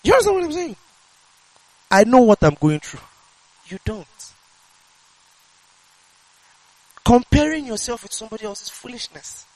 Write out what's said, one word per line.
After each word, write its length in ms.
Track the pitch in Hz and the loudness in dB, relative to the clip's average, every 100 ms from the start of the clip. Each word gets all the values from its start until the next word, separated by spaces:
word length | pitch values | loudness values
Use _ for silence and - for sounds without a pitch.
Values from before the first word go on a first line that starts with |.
You 80 | 247 | 4
understand 240 | 508 415 381 | 2 2 0
what 80 | |
I'm 80 | 349 | -2
saying? 240 | 320 339 196 _ _ _ _ _ _ _ _ _ _ _ | -2 -10 -14 _ _ _ _ _ _ _ _ _ _ _
I 140 | 190 | 2
know 160 | 214 254 | 6 6
what 220 | 233 208 | 6 4
I'm 160 | 156 147 | 2 2
going 200 | 151 151 | -2 -2
through. 200 | - - - _ _ _ _ _ _ | -8 -20 -20 _ _ _ _ _ _
You 100 | 190 - | -14 -12
don't. 200 | 214 156 _ - _ _ _ _ _ _ _ _ _ _ _ _ _ _ _ _ _ _ _ _ _ _ _ _ _ _ - | -12 -18 _ -20 _ _ _ _ _ _ _ _ _ _ _ _ _ _ _ _ _ _ _ _ _ _ _ _ _ _ -6
Comparing 600 | - 240 - 294 302 311 | 2 2 4 0 0 -4
yourself 380 | 262 214 - 240 | -8 -10 -10 -12
with 100 | 196 | -12
somebody 320 | - 220 220 | -16 -16 -14
else 160 | 214 202 | -14 -14
is 80 | - | -18
foolishness. 760 | - 240 240 - 147 - - - | -20 -20 -16 -18 -18 -20 -20 -20